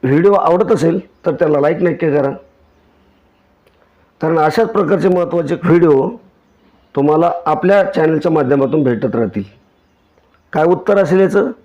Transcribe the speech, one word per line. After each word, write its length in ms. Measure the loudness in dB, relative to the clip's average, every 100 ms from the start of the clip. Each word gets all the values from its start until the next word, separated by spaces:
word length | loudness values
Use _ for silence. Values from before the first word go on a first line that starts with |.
व्हिडिओ 300 | 0 2 4
आवडत 380 | 2 2 0 2
असेल 260 | 0 0 -2 -6 _ -6
तर 80 | -2
त्याला 200 | 0 0
लाईक 220 | 0 0
नक्की 280 | -2 -2 -2
करा, 200 | 0 -2 -6 -16 _ _ _ _ _ _ _ _ _ _ _ _ _ _ _ _ _
कारण 160 | -4 0
अशाच 320 | 0 0 -2
प्रकारचे 380 | 0 -2 0 0
महत्त्वाचे 460 | 0 0 -4 -4 -4
व्हिडिओ 520 | 2 4 4 4 0 -6 _ _ _ _ _ _ _ -2
तुम्हाला 360 | 0 2 0 -2 -4
आपल्या 380 | -2 2 2
चॅनलच्या 480 | 2 0 0 0 0
माध्यमातून 520 | 0 0 0 0 0
भेटत 320 | 0 -2 -2 -2
राहतील. 280 | -4 -4 -10 _ _ _ _ _ _ _ _ _ _
काय 120 | -2 0
उत्तर 320 | 0 0 0
असेल 160 | 2 2
याचं? 320 | 2 0 -2 -6